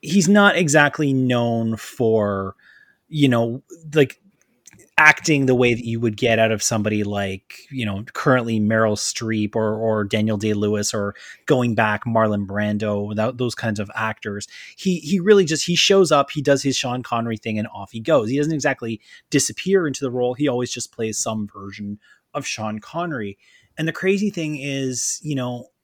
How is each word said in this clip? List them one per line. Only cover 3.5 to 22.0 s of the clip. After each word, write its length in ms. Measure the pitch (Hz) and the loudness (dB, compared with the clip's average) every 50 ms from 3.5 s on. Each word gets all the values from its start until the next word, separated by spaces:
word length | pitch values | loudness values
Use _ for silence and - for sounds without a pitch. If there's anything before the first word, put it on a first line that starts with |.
| 117 139 _ _ - 170 165 156 147 | -4 -8 _ _ -20 -20 -18 -2 2
like, 240 | 156 143 123 - _ _ _ _ _ _ _ _ _ _ - _ _ - _ _ - | 2 2 2 0 _ _ _ _ _ _ _ _ _ _ -20 _ _ -20 _ _ 6
acting 480 | 156 156 151 - - - 156 143 135 | 6 6 6 6 2 2 2 4 4
the 80 | 127 127 | 4 4
way 180 | 123 127 123 | 4 4 4
that 120 | 120 113 123 | 2 0 -2
you 160 | 120 113 113 | -4 -4 0
would 160 | 120 117 107 | 0 -2 0
get 220 | 101 127 117 113 110 | 2 2 2 4 4
out 120 | 113 113 | 4 2
of 120 | 110 104 | 2 0
somebody 420 | - - 120 110 104 107 107 104 104 | -2 -2 -2 0 0 0 0 0 -2
like, 560 | 101 101 101 101 98 95 95 _ _ - - - _ | -2 -2 -4 -4 -4 -6 -8 _ _ -20 -20 -20 _
you 160 | 139 131 117 | -8 -6 -6
know, 180 | 107 98 98 117 - | -4 -6 -6 -8 -10
currently 460 | - - - 151 131 127 117 117 113 110 | -10 -4 0 2 2 2 2 0 0 2
Meryl 380 | 107 107 113 110 110 110 104 | 2 2 4 4 2 2 2
Streep 580 | 104 - - - - 120 110 113 107 104 104 - | -2 -4 -6 -6 -6 -4 -4 -2 -2 -2 -2 0
or, 200 | 113 110 107 107 | -2 0 0 -2
or 300 | 107 113 110 110 107 104 | -2 0 0 0 0 0
Daniel 320 | 101 113 110 107 110 110 | 0 0 0 0 0 0
Day-Lewis 560 | 101 104 110 107 104 104 104 107 104 104 - | 0 0 0 0 0 0 0 0 0 -2 -2
or 220 | - 110 101 101 101 - - - - _ _ | -4 -4 -4 -4 -6 -10 -20 -20 -20 _ _
going 280 | - 151 127 123 120 110 | 0 2 2 2 0 2
back 300 | 117 110 107 104 107 - | 2 2 0 0 -2 -4
Marlon 420 | 123 113 113 110 107 104 104 101 | 0 2 2 2 2 2 -2 -4
Brando, 600 | 95 98 104 104 104 107 104 110 107 104 101 101 | -4 -4 -4 -2 -2 -2 -2 -2 -2 -2 -4 -4
without 320 | 104 107 104 107 120 127 117 | -4 -4 -2 -2 -4 -2 -4
those 160 | 127 120 - | -4 -4 -4
kinds 240 | - - 113 104 101 | -4 -4 -4 -4 -4
of 120 | 104 98 - | -6 -8 -6
actors. 540 | - 110 110 110 _ - 110 101 101 - - - - - - - | -6 -6 -6 -6 _ -8 -8 -8 -8 -10 -14 -16 -20 -20 -20 -20
He, 220 | - - 190 180 165 | -6 -2 -2 -2 -2
he 220 | 143 143 190 190 | -2 -2 -2 0
really 240 | 170 202 214 202 190 | 4 6 6 6 6
just, 200 | 143 160 151 - | 2 0 -2 -2
he 120 | - 175 | -2 0
shows 340 | 160 - - 196 196 190 147 | 2 4 4 6 6 6 6
up, 200 | 156 143 139 - | 4 2 2 0
he 120 | - 151 | -4 -4
does 200 | 135 147 139 135 | 2 2 2 2
his 140 | - 139 127 | 2 -2 -2
Sean 260 | - - 127 123 127 | -2 -4 -4 -6 -6
Connery 340 | 120 - 123 117 117 117 113 | -6 -4 -4 -4 -2 -4 -6
thing, 220 | 107 _ 113 107 107 | -6 _ -4 -4 -4
and 100 | 107 110 | -4 -6
off 240 | - 95 98 - | -8 -14 -16 -12
he 80 | - 117 | -12 -8
goes. 280 | 110 - 160 139 110 107 | -2 2 2 2 2 2
He 80 | 127 | 0
doesn't 160 | 143 147 156 | 0 0 0
exactly 480 | 160 147 127 147 135 _ - 113 113 - _ - - - _ _ | -2 -2 -2 -2 -2 _ -6 -8 -8 -8 _ -20 -20 -20 _ _
disappear 560 | - 147 - - 113 - - 185 196 190 175 | 0 0 0 0 -6 -6 -2 0 0 2 2
into 140 | 151 131 - | 0 -4 -4
the 100 | 143 127 | -6 -4
role. 240 | 120 127 123 123 127 | -2 -2 -2 -2 -2
He 140 | 120 147 143 | 0 -2 0
always 240 | 123 123 127 120 | 0 -2 -4 -4
just 200 | - 123 117 - | -6 -10 -10 -12
plays 260 | _ - 117 110 107 - | _ -6 -6 -6 -4 -4
some 280 | - 123 110 110 104 | -4 -4 -4 -4 -6
version 520 | 101 _ 101 98 98 101 107 104 101 101 101 | -8 _ -16 -16 -16 -14 -12 -10 -10 -10 -12